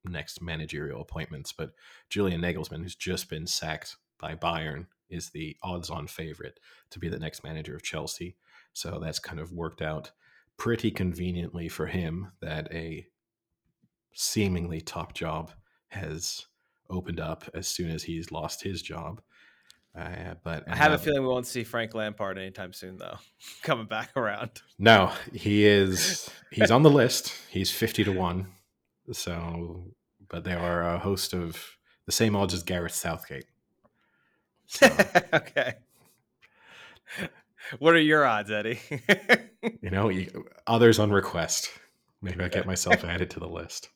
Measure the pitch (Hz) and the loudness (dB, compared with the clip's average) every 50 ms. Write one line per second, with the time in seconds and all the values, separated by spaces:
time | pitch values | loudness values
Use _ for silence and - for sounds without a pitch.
0 | _ 90 87 76 - - - - 87 85 80 80 78 78 - 71 76 71 64 57 | _ -8 -8 -8 -10 -10 -14 -12 -10 -8 -8 -8 -8 -8 -8 -8 -8 -8 -8 -10
1 | - - - 82 78 - 78 71 71 - - - 78 67 _ _ - - - - | -12 -10 -8 -10 -8 -8 -10 -12 -12 -14 -10 -10 -12 -12 _ _ -20 -20 -20 -20
2 | _ _ - 104 101 95 87 82 87 87 85 - 78 - 82 78 87 90 - _ | _ _ -2 0 2 2 2 0 0 -2 -2 -2 -6 -8 -8 -10 -10 -12 -12 _
3 | - 90 90 80 - - - 80 80 87 - - 85 78 78 78 - - - _ | -6 -4 -4 -4 -6 -8 -10 -10 -6 -6 -6 -4 -4 -6 -8 -8 -10 -16 -18 _
4 | _ _ _ _ - 76 80 85 85 85 85 82 78 78 71 73 90 _ _ _ | _ _ _ _ -12 -12 -10 -4 -4 -2 -2 -2 -4 -6 -8 -10 -14 _ _ _
5 | _ _ 90 85 - - _ 85 80 78 - _ - 95 90 87 87 82 78 76 | _ _ -12 -12 -12 -12 _ -10 -10 -10 -12 _ -8 -8 -8 -8 -8 -8 -8 -10
6 | 76 - - - 82 80 76 80 - 65 _ _ _ - - _ _ _ - 85 | -10 -10 -12 -12 -10 -12 -12 -14 -16 -18 _ _ _ -20 -20 _ _ _ -14 -10
7 | 87 82 - - 78 78 - - - 71 80 78 78 78 - 80 - - - 78 | -8 -6 -6 -6 -8 -10 -10 -10 -12 -10 -10 -10 -10 -10 -12 -10 -10 -8 -8 -6
8 | 69 - - - 87 90 - _ _ _ _ - _ _ _ - - - 95 - | -8 -8 -8 -10 -12 -14 -14 _ _ _ _ -20 _ _ _ -10 -10 -8 -8 -8
9 | 82 80 76 - - - 87 80 80 85 87 85 82 78 - - 78 78 78 78 | -8 -6 -8 -8 -10 -10 -12 -12 -12 -10 -8 -8 -8 -8 -6 -6 -6 -6 -6 -6
10 | - - _ _ _ _ _ _ _ _ _ - - 117 117 110 - 107 90 - | -10 -12 _ _ _ _ _ _ _ _ _ -6 -2 -2 -2 0 0 -2 -2 0
11 | 95 90 82 85 90 90 87 87 85 80 - 87 82 80 - - 78 76 - 92 | -2 -2 -2 -2 -4 -4 -2 -4 -6 -6 -6 -8 -8 -8 -6 -6 -6 -2 -2 -2
12 | 85 80 80 90 98 95 _ _ - 82 78 78 78 78 85 82 82 82 78 73 | -2 -2 -4 -6 -8 -12 _ _ -10 -8 -8 -8 -8 -8 -10 -10 -8 -8 -10 -12
13 | - _ _ _ _ _ _ _ _ _ _ _ _ _ _ _ _ _ _ _ | -14 _ _ _ _ _ _ _ _ _ _ _ _ _ _ _ _ _ _ _
14 | _ _ _ - - - - 113 104 98 90 82 85 87 80 80 80 - - 87 | _ _ _ -6 -6 -2 0 0 0 2 0 -2 -4 -6 -8 -8 -10 -10 -10 -10
15 | 85 - - - 85 80 78 78 82 82 - - _ _ _ _ _ _ - 101 | -10 -10 -8 -8 -6 -4 -4 -6 -8 -10 -16 -20 _ _ _ _ _ _ -12 -10
16 | 87 78 78 85 - - - - - _ _ _ _ _ _ _ _ _ 92 92 | -8 -8 -8 -8 -8 -8 -10 -10 -14 _ _ _ _ _ _ _ _ _ -8 -8
17 | 90 - 87 - 80 80 82 - - - - 82 90 - - - 90 82 80 78 | -6 -6 -8 -6 -6 -6 -8 -8 -12 -14 -12 -8 -8 -8 -6 -6 -4 -4 -6 -6
18 | - - 82 82 82 - - - 78 78 - - - 98 92 85 - - 85 85 | -6 -8 -8 -8 -8 -8 -8 -8 -8 -8 -8 -8 -8 -8 -8 -8 -10 -10 -12 -10
19 | 165 - - - _ _ _ _ - _ _ _ _ _ - _ _ _ _ 87 | -10 -10 -12 -14 _ _ _ _ -20 _ _ _ _ _ -20 _ _ _ _ -12
20 | 82 82 90 - 85 87 85 85 _ 85 82 78 - - - 117 147 151 151 - | -12 -10 -10 -10 -10 -12 -14 -10 _ -8 -8 -8 -6 -6 2 4 6 6 4 4
21 | - 160 143 139 135 131 127 127 123 - - 123 113 - - 117 113 110 - 113 | 0 -2 -2 0 0 0 -2 -2 -4 -6 -8 -8 -8 -6 -6 -6 -6 -4 -6 -6
22 | 107 107 104 - 104 95 92 95 95 95 95 - 95 90 92 - - 92 92 90 | -6 -6 -6 -6 -6 -6 -6 -8 -10 -12 -10 -12 -14 -14 -14 -16 -16 -16 -14 -14
23 | 90 87 85 - - _ _ _ - - - - - - 143 117 110 101 110 107 | -14 -14 -14 -14 -18 _ _ _ -20 -20 -18 -10 -2 -2 -2 -2 -2 -6 -6 -6
24 | 117 - _ 135 117 104 101 104 123 120 _ - _ _ _ - 98 113 113 101 | -6 -4 _ -2 -2 -2 -4 -4 -8 -10 _ -18 _ _ _ 8 10 10 12 12
25 | 92 - - - - - - - - 104 104 104 104 104 101 101 98 95 92 90 | 10 6 2 -6 -10 -12 -12 -4 0 2 6 8 8 10 10 8 6 4 4 2
26 | - - - - - - - - - _ - 104 107 - 113 131 151 156 143 143 | 0 0 0 -2 -6 -12 -16 -18 -20 _ 2 4 6 8 8 10 10 10 10 10
27 | 117 127 - - - - - - - - - 92 95 - - - 113 110 - - | 6 4 2 -2 -4 -6 -12 -12 -16 -6 -4 -2 -2 -2 0 0 -2 -2 2 0
28 | 101 101 95 92 92 87 87 92 95 92 - _ _ _ _ _ _ _ _ _ | 2 2 2 0 0 0 0 -2 -6 -6 -10 _ _ _ _ _ _ _ _ _
29 | _ - 117 - - - 85 85 85 85 85 85 85 85 85 90 90 92 - _ | _ -12 -10 -8 -6 -6 -6 -6 -6 -6 -6 -8 -8 -10 -10 -12 -14 -16 -20 _
30 | _ _ _ _ 95 _ - 85 82 90 90 85 85 87 87 85 85 87 85 80 | _ _ _ _ -18 _ -12 -8 -6 -4 -4 -2 -2 -2 0 0 0 0 -2 -2
31 | - 98 98 90 - - - 90 87 82 82 - - - - _ _ _ _ _ | -2 -2 -2 -2 -4 -4 -4 -4 -4 -6 -8 -12 -16 -18 -20 _ _ _ _ _
32 | _ - - - 117 110 104 101 98 92 92 90 85 - 92 87 85 82 - - | _ -6 0 2 2 4 4 2 0 0 -2 -4 -4 -4 -4 -4 -4 -4 -6 -6
33 | - 82 80 80 - - 71 65 - _ _ _ _ _ _ _ _ _ _ _ | -4 -4 -6 -6 -10 -14 -14 -14 -16 _ _ _ _ _ _ _ _ _ _ _
34 | _ _ _ _ _ _ _ _ _ _ _ _ _ _ - - 285 226 - - | _ _ _ _ _ _ _ _ _ _ _ _ _ _ 6 8 8 8 8 6
35 | 185 - - 170 - - - 147 - - - 147 123 127 - - _ _ _ _ | 2 4 4 2 2 4 0 0 0 0 -2 -2 -2 -2 -4 -10 _ _ _ _
36 | _ _ _ _ _ _ _ _ _ _ _ _ _ - - - - - - - | _ _ _ _ _ _ _ _ _ _ _ _ _ -20 -20 -20 -20 -20 -20 -20
37 | _ - - - 190 - _ - _ _ _ _ - - 139 117 139 160 165 165 | _ -14 -10 -8 -8 -8 _ -18 _ _ _ _ -14 -14 -8 4 6 8 8 10
38 | 156 151 156 151 143 127 110 104 104 101 107 104 104 110 120 - - - 151 131 | 8 8 8 8 8 6 4 2 0 0 -2 -2 0 -2 -4 -4 -6 -8 -8 -4
39 | - - - - - - 247 - - - _ _ - 220 - - - 92 90 95 | 4 4 2 4 6 2 2 2 2 -14 _ _ -8 -8 -6 -6 -6 -2 0 2
40 | 104 110 95 92 90 - - 95 - - - - _ - 117 113 120 120 110 101 | 2 2 2 0 -4 -6 -10 -14 -14 -14 -20 -12 _ 0 6 10 10 10 10 10
41 | 107 104 101 98 95 - - 87 80 - - - - - - - - _ _ _ | 6 6 4 4 2 2 -2 -2 -2 0 -2 -4 -4 -6 -10 -14 -20 _ _ _
42 | _ _ _ _ - 90 87 87 90 87 - 104 - 92 92 90 - - - - | _ _ _ _ -8 -8 -4 -4 -4 -2 -2 -2 0 0 -2 -2 2 2 2 2
43 | - 85 87 87 90 87 - 85 85 87 85 87 85 85 - - - - _ | 2 -4 -2 -2 -2 -4 -4 -12 -10 -10 -10 -10 -10 -10 -12 -14 -14 -16 _